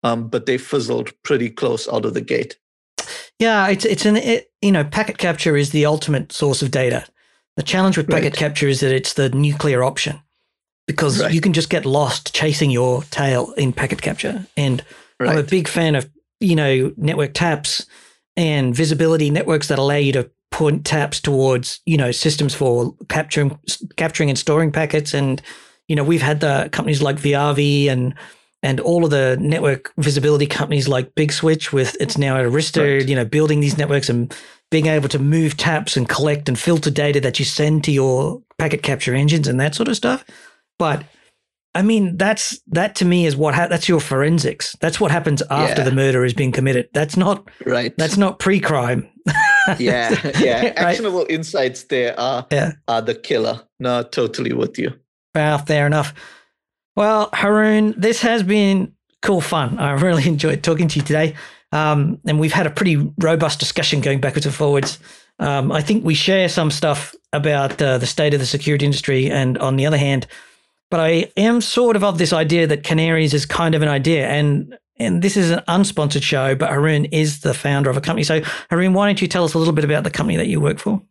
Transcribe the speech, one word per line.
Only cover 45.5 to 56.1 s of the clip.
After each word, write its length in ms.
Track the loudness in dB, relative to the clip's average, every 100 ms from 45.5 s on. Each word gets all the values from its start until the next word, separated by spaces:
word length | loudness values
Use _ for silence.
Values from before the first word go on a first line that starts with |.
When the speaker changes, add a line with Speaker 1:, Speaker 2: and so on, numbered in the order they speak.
Speaker 2:
after 320 | -2 0 0
Speaker 1:
Yeah. 60 | 0
Speaker 2:
the 60 |
murder 300 | 2 2 2
is 80 | 0
being 200 | 0 -2
committed. 360 | 0 0 0 -2
That's 220 | -2 0 0
not, 300 | 0 0 -6 -12 -2
Speaker 1:
Right. 260 | -2 -2 -2
Speaker 2:
that's 180 | -2 2
not 200 | 0 0
pre-crime. 720 | 0 2 2 0 0 -2 -4 _ -2
<laughs> 120 | 0 4 4 2 0
Speaker 1:
Yeah, 400 | 0 0 0 -2 -2 0
yeah. 200 | 2 2
Speaker 2:
Right? 120 | 0 0
Speaker 1:
Actionable 480 | 0 0 -2 -2 -2
insights 540 | -4 -4 -2 -2 -4
there 340 | -6 -2 -2 -2
are, 260 | -4 -4 -2
Speaker 2:
Yeah. 220 | -2 -2 -4 -4
Speaker 1:
are 120 | -2
the 140 | -2
killer. 480 | -6 -2 -2 -2 -4 -12 _
No, 240 | -4 -2
totally 500 | -4 -2 -4 -2 -4
with 240 | -2 -4 -4
you. 160 | -6 -8 _ _ _ -2
Speaker 2:
Well, 220 | 0 0
fair 280 | 0 0 2
enough. 260 | 2 -2